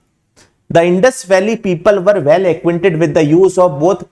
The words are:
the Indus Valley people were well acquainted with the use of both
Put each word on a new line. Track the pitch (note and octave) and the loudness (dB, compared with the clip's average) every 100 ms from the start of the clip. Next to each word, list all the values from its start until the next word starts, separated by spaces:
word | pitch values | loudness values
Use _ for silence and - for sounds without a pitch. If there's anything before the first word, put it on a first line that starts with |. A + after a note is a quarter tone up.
| _ _ _ _ _ _ - | _ _ _ _ _ _ -4
the | E3 F3 | 0 2
Indus | F#3 B3 B3+ F3+ | 2 0 -2 -2
Valley | F#3+ G#3 A3+ G#3 | -2 0 -4 -4
people | F3 G#3+ G3+ | -2 0 0
were | F3+ G#3 | 0 0
well | C#3+ E3 F#3+ | 0 0 0
acquainted | E3 E3 E3+ F#3 D#3 | -2 -2 -2 -2 -2
with | E3 | -2
the | E3 D3 | 0 2
use | E3 F#3+ F3+ | 2 2 2
of | F3+ C#3+ | 0 0
both | E3 C4 - | -2 -2 -6